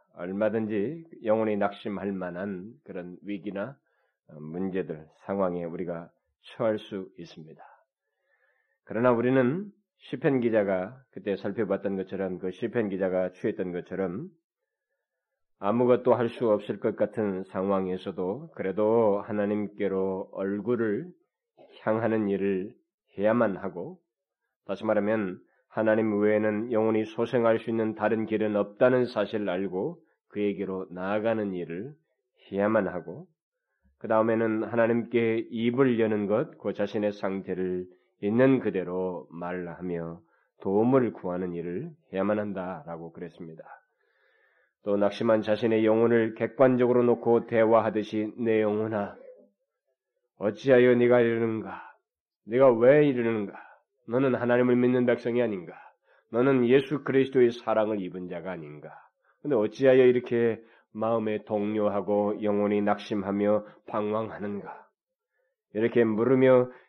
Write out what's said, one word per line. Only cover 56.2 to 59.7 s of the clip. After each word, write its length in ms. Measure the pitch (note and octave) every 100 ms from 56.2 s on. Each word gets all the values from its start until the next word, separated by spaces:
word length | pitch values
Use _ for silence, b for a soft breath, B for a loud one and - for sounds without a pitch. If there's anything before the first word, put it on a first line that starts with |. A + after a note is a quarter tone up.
| b
너는 380 | A2+ C3 C3+ A#2+
예수 360 | C3 - D3
그리스도의 480 | C3+ C3+ C3+ C3+ B2
사랑을 500 | A#2 - A2 G#2+ G#2+
입은 280 | F#2 F2+ F2+
자가 220 | F2 E2
아닌가? 400 | F2 D2+ D2+ D2+ - - _ _ _
근데 140 | D3 C3
어찌하여 500 | G#2+